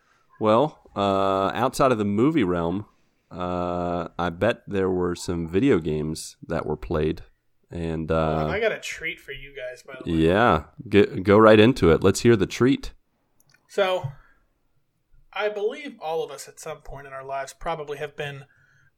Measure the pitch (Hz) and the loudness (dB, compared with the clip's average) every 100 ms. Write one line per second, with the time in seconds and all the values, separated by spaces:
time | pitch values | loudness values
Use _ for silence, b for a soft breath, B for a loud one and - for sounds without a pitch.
0 | _ _ _ - 107 110 156 - _ 101 | _ _ _ -4 2 2 2 -4 _ -2
1 | 101 98 98 95 98 - 127 - 139 110 | 0 2 2 0 0 0 -2 2 2 2
2 | 101 101 135 165 90 87 85 92 - _ | 0 2 2 2 0 0 -2 -4 -8 _
3 | _ _ _ 87 90 90 87 90 87 87 | _ _ _ -8 -6 -4 -4 -4 -4 -4
4 | 85 - 87 85 104 113 - 98 92 92 | -6 -6 -6 -2 -2 -2 -6 -2 -2 0
5 | 90 87 - 87 82 92 139 98 80 76 | -2 -4 -6 -6 -2 0 2 2 0 -4
6 | 78 78 - - - 82 - 78 - 85 | -4 -8 -12 -18 -8 -6 -4 -8 -4 -2
7 | 78 80 - _ _ _ _ 87 82 80 | -2 -4 -12 _ _ _ _ -8 -6 -6
8 | 80 80 80 78 76 208 226 151 - - | -2 0 0 -2 -2 -2 -4 -4 -10 -10
9 | 165 170 - 131 139 135 - - - - | -10 -12 -14 -18 -16 -14 -14 -16 -16 -12
10 | - 82 80 95 117 80 - - - 101 | -4 2 4 4 4 2 -2 -14 0 4
11 | 101 110 95 101 110 110 110 131 85 78 | 4 2 4 8 10 10 8 6 4 4
12 | 95 - 117 113 85 - 123 139 - - | 4 4 4 4 2 0 0 0 -6 -16
13 | _ _ _ _ _ _ _ - 190 180 | _ _ _ _ _ _ _ -2 -2 -2
14 | 139 b b b b _ _ _ _ _ | -6 b b b b _ _ _ _ _
15 | _ _ _ 190 208 208 208 285 285 - | _ _ _ -6 -6 -4 -6 -6 -12 -12
16 | 156 160 147 135 - - 160 147 - 135 | -6 -6 -6 -10 -18 -16 -16 -16 -16 -18
17 | 139 135 135 135 131 - 170 160 147 143 | -16 -16 -10 -10 -10 -10 -8 -8 -8 -10
18 | 151 - 147 139 135 _ _ _ _ | -10 -10 -10 -12 -18 _ _ _ _